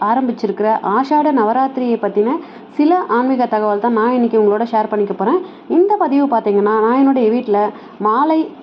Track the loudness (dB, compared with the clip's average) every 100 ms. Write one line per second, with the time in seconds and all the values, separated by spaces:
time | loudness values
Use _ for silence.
0 | -2 0 -2 -2 -4 -2 -2 -2 0 -2
1 | 0 0 2 2 2 0 -2 -2 -2 -2
2 | -2 0 0 -2 -8 -18 -8 0 2 2
3 | 0 0 0 0 0 0 0 0 0 2
4 | 2 2 2 2 2 2 0 -2 -2 -2
5 | -2 -2 0 0 -2 -14 -2 2 2 2
6 | 0 2 2 0 0 2 2 2 2 4
7 | 2 2 2 0 0 0 -2 -4 -16 -4
8 | -2 0 2 0 -2 -8